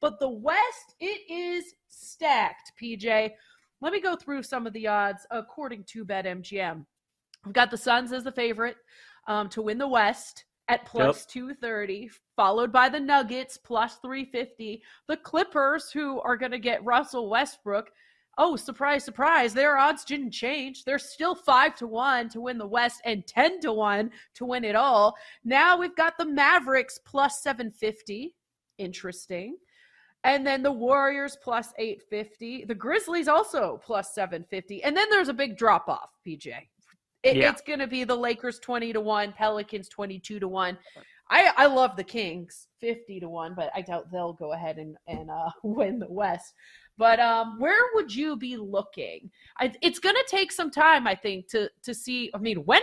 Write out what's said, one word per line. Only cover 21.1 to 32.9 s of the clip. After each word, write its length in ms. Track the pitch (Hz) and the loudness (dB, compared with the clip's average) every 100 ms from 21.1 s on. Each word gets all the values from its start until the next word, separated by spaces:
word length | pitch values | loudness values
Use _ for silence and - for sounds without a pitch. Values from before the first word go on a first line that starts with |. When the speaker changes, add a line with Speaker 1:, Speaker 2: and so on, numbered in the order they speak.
| - 330 | -4 -2
Speaker 1:
five 400 | 359 - 254 302 - | 0 4 6 6 0
to 120 | 233 | -8
one 400 | 220 269 247 226 | -2 0 0 -2
to 120 | 226 | -8
win 160 | 247 240 | -8 -8
the 100 | 202 | -2
West 340 | 233 240 - 240 | 0 0 -2 -4
and 200 | 214 - | -4 -2
ten 360 | - 311 370 | 2 2 2
to 100 | 302 | -4
one 400 | 214 208 202 226 - _ - | 0 0 0 -2 -8 _ -12
to 100 | 247 | -6
win 200 | 247 226 | -4 0
it 100 | 214 | 2
all. 400 | 269 226 208 214 - - 233 | 6 6 6 4 -16 -10 0
Now 320 | 262 339 359 | 4 6 6
we've 180 | 349 349 | 2 2
got 220 | 330 330 | 0 0
the 80 | 320 | -2
Mavericks 760 | 285 285 359 254 262 254 - | 4 6 6 4 0 0 -8
plus 420 | _ 277 277 - | _ 0 0 0
seven 300 | 285 247 233 | -4 -4 -6
fifty. 640 | - 214 214 - 208 302 _ _ _ _ - | -4 -6 -6 -10 -10 -12 _ _ _ _ -12
Interesting. 800 | 185 185 185 180 - 180 208 349 _ _ _ _ _ _ 254 | -10 -10 -12 -12 -10 -10 -10 -14 _ _ _ _ _ _ 2
And 200 | 277 269 | 2 0
then 180 | 269 | 0
the 80 | 269 | 0
Warriors 640 | 247 240 277 277 277 277 277 | 0 2 4 2 0 -6 -8
plus 320 | - 233 226 - | -6 -4 -6 -8
eight 240 | 220 202 - | -8 -8 -8
fifty. 560 | 208 214 - 233 254 202 | -8 -8 -12 -14 -12 -10
The 80 | |
Grizzlies 540 | 208 214 | -8 -2